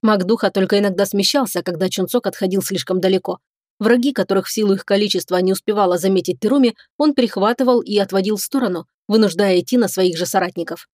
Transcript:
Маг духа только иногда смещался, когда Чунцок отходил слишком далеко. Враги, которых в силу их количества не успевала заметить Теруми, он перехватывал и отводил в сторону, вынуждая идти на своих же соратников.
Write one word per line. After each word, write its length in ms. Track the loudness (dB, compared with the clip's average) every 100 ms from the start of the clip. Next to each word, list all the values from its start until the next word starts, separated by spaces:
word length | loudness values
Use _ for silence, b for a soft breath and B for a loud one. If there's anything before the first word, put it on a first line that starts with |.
Маг 220 | 2 0
духа 260 | 0 0 0
только 280 | 0 0 2
иногда 260 | 0 -2
смещался, 580 | -2 0 0 0 -2 -4
когда 280 | -6 -4 -4
Чунцок 360 | -2 -2 -2 -4
отходил 360 | -4 -2 -2
слишком 380 | -2 -6 -2 -2
далеко. 380 | 0 0 -2 -10 _ _ _ _
Враги, 340 | 2 2 2
которых 340 | -2 0 0 -2
в 60 |
силу 220 | -2 0
их 100 | 0
количества 520 | 2 0 2 -2 -2 0
не 160 | 0
успевала 460 | 0 -2 0 2 2
заметить 420 | 2 0 0 -2
Теруми, 340 | 0 2 2 0 b _
он 180 | 0
перехватывал 680 | 2 -2 0 0 2 2 2
и 180 | 2 -2
отводил 380 | 0 0 0 -4
в 60 |
сторону, 440 | -2 -2 -2 -4 -10 _ -2
вынуждая 500 | 2 2 2 2 2
идти 160 | 2 0
на 120 | 0
своих 280 | 2 0 0
же 100 | -2
соратников. 640 | -2 -2 -6 -10 -10 -16